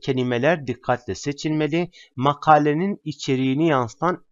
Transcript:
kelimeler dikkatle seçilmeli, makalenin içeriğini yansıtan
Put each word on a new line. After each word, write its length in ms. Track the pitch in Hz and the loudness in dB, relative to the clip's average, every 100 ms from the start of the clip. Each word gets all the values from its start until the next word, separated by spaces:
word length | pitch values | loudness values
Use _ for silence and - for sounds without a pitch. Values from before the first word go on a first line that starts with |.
kelimeler 680 | - 127 123 120 143 170 127 | -4 -2 0 0 0 0 -4
dikkatle 480 | 120 - 123 - | -8 -4 -4 -4
seçilmeli, 760 | - 143 143 156 156 151 165 175 - - - | -8 -8 -6 -4 -2 0 -2 -4 -10 -16 -2
makalenin 840 | 135 143 - 151 147 151 196 202 | 0 0 4 6 6 0 -2 -4
içeriğini 640 | 156 147 - 131 131 135 165 | -8 -8 -2 0 0 2 2
yansıtan 560 | 135 117 - 170 175 _ | 2 -2 -2 -4 -4 _